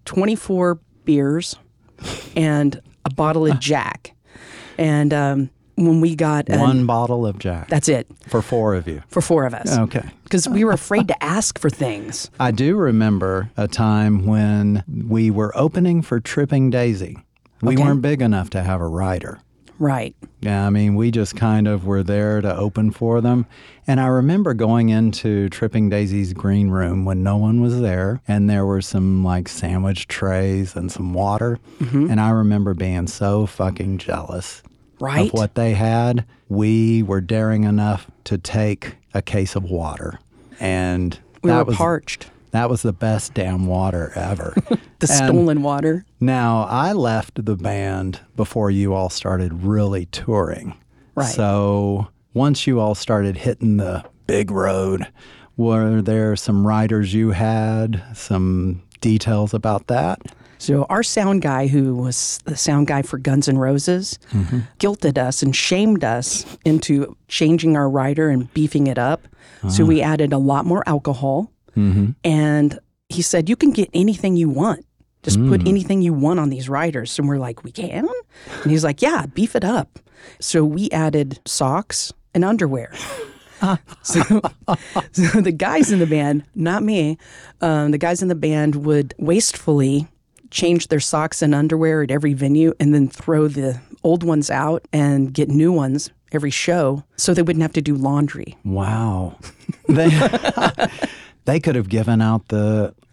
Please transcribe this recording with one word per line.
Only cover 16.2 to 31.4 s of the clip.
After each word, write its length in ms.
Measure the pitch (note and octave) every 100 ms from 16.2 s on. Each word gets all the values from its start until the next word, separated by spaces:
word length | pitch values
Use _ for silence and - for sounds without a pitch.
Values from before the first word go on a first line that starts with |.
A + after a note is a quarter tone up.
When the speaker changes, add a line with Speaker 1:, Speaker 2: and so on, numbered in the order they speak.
| A#2 - C#3+ C#3+ C3
Speaker 2:
Daisy. 480 | B2 A#2+ G#2 D#2+ - - _ _ -
We 100 | A#2
Speaker 1:
Okay. 100 | C3
Speaker 2:
weren't 200 | C#3+ C#3+
big 180 | C3+ D3
enough 300 | B2 G2+ F2+
to 100 | F#2+
have 200 | F2+ F#2
a 60 | E2+
rider. 520 | E2 F#2+ F#2 - - _ _ _ -
Speaker 1:
Right. 360 | D3 C3 A2 - - -
Speaker 2:
Yeah, 260 | G#2 G2+ G2+
I 20 |
mean, 240 | G#2 G#2
we 160 | G2+ A#2
just 260 | A2+ G#2 -
kind 320 | A2+ G#2+ G#2+
of 200 | G#2 F#2
were 160 | G2
there 360 | F2+ G2+ G#2+ G#2+
to 140 | G2+ F2+
open 360 | G2+ G#2 G#2+
for 280 | - A#2 A#2
them. 280 | A#2 B2 A#2 - - - -
And 120 | C3+
I 60 | C3
remember 480 | B2+ C3 F#3 F#3
going 360 | A#2 A2 A#2 A2+
into 600 | A2 A2+ - A2 G#2 G2
Tripping 400 | - - A#2 G#2
Daisy's 440 | G#2 G#2 G2+ F#2+
green 360 | F#2 G2+ G2+ G2
room 340 | F#2 F2+ F#2+
when 200 | F#2+ F#2
no 140 | F#2+ G2+
one 240 | G#2+ A#2
was 200 | A#2+ A#2+
there, 400 | A2+ F2+ F#2+ A#2+ -
and 200 | G#2 G2+
there 180 | G2+ G2
were 160 | G2
some, 420 | F#2+ G2 F#2+ F#2+ F#2
like, 220 | F2+ F2+
sandwich 600 | - E2 F#2 F#2+ F#2 -
trays 680 | - F#2+ F#2 F#2+ F#2+ F#2+ -
and 160 | F2
some 220 | - F2+ F2+
water. 420 | G2+ G#2